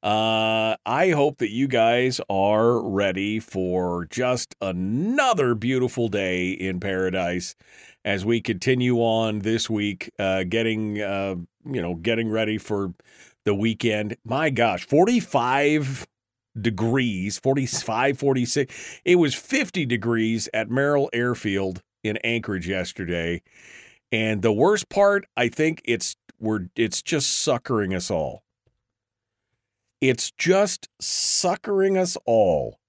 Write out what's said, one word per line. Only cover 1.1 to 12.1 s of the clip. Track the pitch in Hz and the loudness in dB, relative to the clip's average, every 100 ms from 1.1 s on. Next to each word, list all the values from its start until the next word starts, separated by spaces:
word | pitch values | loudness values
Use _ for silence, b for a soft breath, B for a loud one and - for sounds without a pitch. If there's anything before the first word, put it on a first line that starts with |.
hope | 156 143 143 | 4 2 0
that | 113 | -4
you | 107 135 | -2 0
guys | 123 113 120 127 127 - | 4 4 4 2 -2 -4
are | 98 98 107 117 120 | 0 2 4 4 2
ready | - 98 101 92 101 107 | 0 0 0 0 -2 -4
for | 110 95 92 90 90 87 | -4 -4 -2 0 0 -2
just | 85 - 127 127 - - | -6 -2 0 0 -4 -6
another | 98 90 92 117 190 269 269 214 131 117 | -6 -4 -2 -2 0 0 2 2 2 2
beautiful | 113 131 127 123 117 | 0 0 -2 0 -2
day | 101 95 90 90 | 0 -2 0 -2
in | 95 95 92 | -2 -4 -4
paradise | 98 95 92 92 90 90 87 - B B B B | -4 -2 0 0 -2 -2 -6 -14 B B B B
as | - 101 | -4 -2
we | 98 117 | 0 0
continue | 104 98 135 127 123 120 | 0 -4 0 2 2 2
on | 117 113 113 107 | 2 2 0 -2
this | 101 113 - | -2 -2 -2
week, | 110 104 95 - _ | -2 -2 -4 -10 _
uh, | 98 95 | -2 0
getting, | 92 110 113 110 107 104 | 0 0 0 -2 -4 -4
uh, | 101 98 98 92 85 _ | -4 -4 -4 -6 -10 _
you | - 131 | -8 -6
know, | 87 | -4
getting | 87 87 | -4 -2